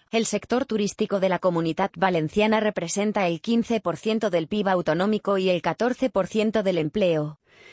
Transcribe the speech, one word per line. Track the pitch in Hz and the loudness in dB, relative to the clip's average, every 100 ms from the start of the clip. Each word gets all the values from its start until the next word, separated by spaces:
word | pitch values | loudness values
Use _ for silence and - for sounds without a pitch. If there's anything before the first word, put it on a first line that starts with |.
| - | -4
el | 226 214 | -2 0
sector | 208 - 240 269 | -4 -2 -2 -2
turístico | 220 202 - 214 202 | -2 -2 -2 -2 0
de | 185 | 0
la | 175 | 2
Comunidad | 185 170 165 156 196 - | 0 0 -2 -2 -4 0
Valenciana | 185 175 156 - 214 220 | 0 0 0 2 2 2
representa | 214 202 165 - 208 208 180 | 0 -2 -4 -2 -2 0 -2
el | 165 | -2
quince | - 233 - 226 | 0 0 0 -2
por | 175 156 | -2 -4
ciento | 220 220 214 | -2 -2 0
del | 175 160 | 0 -2
pib | 208 196 | -2 0
autonómico | 185 170 160 196 214 - 196 | 0 2 0 2 0 0 0
y | 185 | 2
el | 175 | 0
catorce | 175 160 233 247 262 | 0 -2 -2 0 -2
por | 196 180 | 0 -2
ciento | 214 214 214 | 0 0 0
del | 190 170 | 0 0
empleo, | 151 220 185 160 151 151 _ - - | 0 0 2 2 -2 -8 _ -20 -20